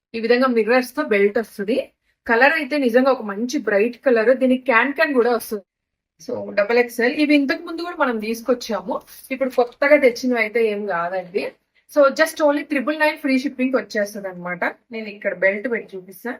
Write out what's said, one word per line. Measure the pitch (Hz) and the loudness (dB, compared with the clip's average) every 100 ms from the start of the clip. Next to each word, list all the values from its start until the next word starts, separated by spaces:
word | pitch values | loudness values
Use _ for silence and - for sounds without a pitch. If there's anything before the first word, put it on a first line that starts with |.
| _ | _
ఈ | 226 220 | -6 2
విధంగా | 247 269 233 | 4 4 2
మిర్రర్స్ | 214 254 254 - | 2 2 0 -4
తో | 302 | 0
బెల్ట్ | 208 202 220 | 2 2 0
వస్తది. | 220 - 196 269 - _ _ _ - | -4 -6 -4 -2 -4 _ _ _ 0
కలర్ | 233 277 320 | 4 4 4
అయితే | 277 294 262 | -2 0 2
నిజంగా | 226 269 262 | 4 4 2
ఒక | 214 | -2
మంచి | 196 247 294 220 | -6 -6 -4 0
బ్రైట్ | 202 226 240 - | 0 0 0 0
కలర్. | 233 220 254 | 2 4 2
దీనికి | 254 254 254 | 2 0 2
క్యాన్ | 226 254 285 | 2 0 0
క్యాన్ | 311 262 | 0 2
కూడా | 233 233 | 2 0
వస్తుంది. | - 208 - _ _ _ _ _ - | -4 -10 -12 _ _ _ _ _ -10
So, | 208 202 202 | -10 -4 -2
డబల్ | 202 240 | 2 2
ఎక్స్ఎల్. | 240 - 240 302 | 0 0 -2 0
ఇవి | 294 294 | 2 2
ఇంతకు | 269 330 349 | 2 -4 -6
ముందు | 330 339 | -10 -10
కూడా | 339 | -2
మనం | 277 226 214 | -2 -2 -4
తీసుకొచ్చాము, | 226 - 247 - 202 180 - - - - | -6 -2 -4 -2 -8 -6 -10 -10 -20 -12
ఇప్పుడు | 262 262 262 | -6 -2 0
కొత్తగా | 240 - 285 294 254 | -2 0 4 6 6
తెచ్చినవి | 240 254 240 | 2 -2 -2
అయితే | 214 226 226 | 0 0 0
ఏం | 202 208 | 0 -4
కాదండి. | 170 175 190 175 196 - - _ _ _ | -4 -4 -6 -6 -6 -6 -10 _ _ _
So, | 294 277 - | 4 4 4
just | 311 320 302 | 0 2 0
only | 294 285 | 0 -2
త్రిబుల్ | 285 254 311 | -4 -2 0
నైన్ | 302 302 | 0 0
ఫ్రీ | 285 262 | -2 0
షిప్పింగ్ | 269 - 254 254 | -2 -4 -2 -2
వచ్చేస్తది | 208 220 202 208 190 | -4 -4 -4 -6 -12
అనమాట. | 180 175 175 269 - _ | -10 -10 -6 -6 -6 _
నేను | 226 214 202 | -12 -12 -8
ఇక్కడ | 202 175 | -8 0
బెల్ట్ | 190 202 220 | 0 0 -4
పెట్టి | 226 - | -6 -6
చూపిస్తా, | 190 185 185 233 302 | -14 -16 -14 -12 -12